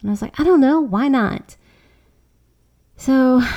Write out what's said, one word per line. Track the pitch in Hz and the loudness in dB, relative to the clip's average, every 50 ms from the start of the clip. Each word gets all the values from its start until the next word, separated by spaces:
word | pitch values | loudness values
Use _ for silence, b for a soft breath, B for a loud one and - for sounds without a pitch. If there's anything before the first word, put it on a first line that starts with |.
And | - 202 | -6 -6
I | 208 | -6
was | 202 | -6
like, | - - _ - | -8 -12 _ -4
I | 302 | 0
don't | 339 370 320 | 2 4 4
know. | 269 262 294 320 | 4 2 2 0
Why | 311 247 185 202 254 | 0 -2 -2 -2 -2
not? | 285 269 254 220 190 - - - _ - _ _ _ _ _ _ _ _ _ _ _ _ _ _ _ _ _ _ _ _ _ _ _ _ _ _ _ _ | 0 0 0 -2 -2 -4 -8 -14 _ -20 _ _ _ _ _ _ _ _ _ _ _ _ _ _ _ _ _ _ _ _ _ _ _ _ _ _ _ _
So | - - - 262 262 262 254 254 254 247 240 - | -12 -4 0 0 2 2 2 2 2 0 0 -6